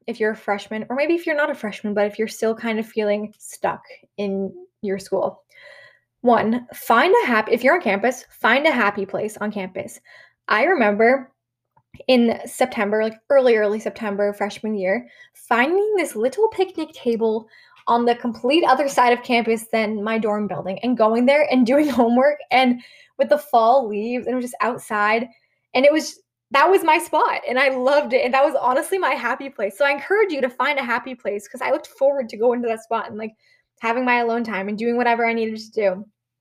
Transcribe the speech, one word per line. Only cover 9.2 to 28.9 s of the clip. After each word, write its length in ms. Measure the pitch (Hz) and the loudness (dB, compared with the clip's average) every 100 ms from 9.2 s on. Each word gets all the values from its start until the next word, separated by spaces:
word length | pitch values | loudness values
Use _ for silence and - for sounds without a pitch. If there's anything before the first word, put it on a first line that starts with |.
| 220 - | -6 -6
on 160 | 208 | -8
campus. 480 | 208 185 190 - - _ - - _ - | -6 -8 -10 -12 -14 _ -20 -20 _ -2
I 160 | 214 | 0
remember 640 | 294 370 214 208 226 269 254 _ _ _ _ _ _ - - | 2 2 2 4 4 2 -2 _ _ _ _ _ _ -10 0
in 320 | 254 233 - 240 | 2 4 0 -6
September, 560 | - 254 240 202 214 | -2 -2 0 -2 0
like, 180 | 220 220 - | -2 -4 0
early, 280 | 277 254 220 | 4 4 4
early 220 | 208 214 | 2 -2
September, 540 | 214 - 226 202 208 | -6 -8 -6 -2 -2
freshman 420 | 202 208 - 214 | -2 -6 -6 -6
year, 320 | 208 185 226 247 - - | -4 -2 -2 -4 -20 -20
finding 600 | _ - 233 269 370 427 415 | _ -2 0 2 2 0 0
this 200 | 320 214 | -2 -2
little 320 | 240 320 440 | -4 0 0
picnic 440 | 440 381 - 311 | 0 -4 -4 -10
table 540 | - 240 226 220 220 226 _ _ _ - | -6 -4 -2 -2 -2 -8 _ _ _ -2
on 200 | 233 240 | 0 2
the 80 | |
complete 500 | 240 240 220 247 320 339 | 0 -2 -4 0 2 4
other 220 | 262 277 | 2 2
side 240 | 269 240 | 2 2
of 100 | 240 | 2
campus 440 | - 240 220 226 - | 0 -2 0 -4 -2
than 300 | 226 214 214 | -2 -2 -4
my 140 | 208 226 | -4 -2
dorm 300 | 220 208 202 | -2 -2 -4
building 320 | 175 185 190 | -6 -8 -6
and 140 | 247 240 | -2 2
going 300 | 220 226 247 | 2 4 4
there 200 | 285 294 | 4 4
and 160 | 254 226 | 2 4
doing 220 | 285 302 | 4 2
<laughs> 20 | |
homework 480 | 240 233 240 277 294 - | 2 2 4 2 0 0
and 300 | 247 254 247 - _ _ - | 2 2 0 -6 _ _ -4
with 100 | 277 | 0
the 100 | 294 | 0
fall 480 | - 240 226 269 226 | 2 2 6 4 2
leaves, 400 | 208 220 247 226 | -4 -4 -4 -4
and 60 | |
it 40 | 254 | -4
was 80 | 247 | -6
just 100 | - | -4
outside. 680 | 220 269 - 214 208 226 247 _ _ _ _ | -4 -4 -6 -2 0 0 -4 _ _ _ _
And 100 | 254 | 2
it 80 | 285 | 4
was, 280 | 311 - - _ _ _ | 4 -2 -12 _ _ _
that 180 | 277 320 | 2 4
was 160 | 381 | 4
my 140 | 330 320 | 4 2
spot, 420 | 330 302 - - - | 2 0 0 -2 -2
and 100 | 247 | 0
I 120 | 277 | 0
loved 420 | 262 254 294 254 | 2 2 2 2
it. 120 | 247 | 0
And 100 | 247 | 2
that 100 | 269 | 2
was 100 | 294 349 | 2 2
honestly 380 | 247 262 320 | 0 0 -2